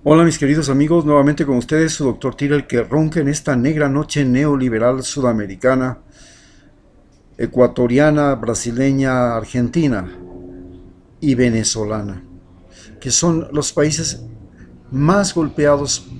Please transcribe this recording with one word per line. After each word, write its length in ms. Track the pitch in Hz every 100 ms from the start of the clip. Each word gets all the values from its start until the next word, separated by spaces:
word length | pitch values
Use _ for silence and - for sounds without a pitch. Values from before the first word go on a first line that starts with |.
Hola, 200 | 147 160
mis 120 | 170 165
queridos 320 | 139 151 139
amigos, 360 | 139 151 170
nuevamente 420 | 151 147 139 147 143
con 100 | 123
ustedes 360 | 120 156 160
su 120 | -
doctor 300 | 139 104 131
Tira, 220 | 117 143 147
el 100 | 135
que 160 | 120
ronca 380 | 113 147 156 160
en 80 | 139
esta 260 | 147 -
negra 340 | 127 127 156 147
noche 360 | 139 151 147
neoliberal 800 | 135 123 151 143 127 110 120 131
sudamericana, 960 | 127 147 127 110 101 95 127 131 131 123 - - - - - - - _ _ _ _ _ _ -
ecuatoriana, 960 | 117 120 120 120 123 123 151 151 143
brasileña, 1000 | 131 113 110 120 117 139 135 135 127 123 113
argentina 760 | 107 123 120 170 151 110 90 - - - - - - - - - _ _
y 160 | 151 123
venezolana, 880 | 123 113 107 113 107 107 101 90 - - - - - - - -
que 120 | 135
son 340 | - 170 160 165
los 200 | 147 143
países 520 | - 151 156 160 - - - - - - - -
más 420 | 131 147 202 196
golpeados 680 | 170 151 - 147 143 143 - -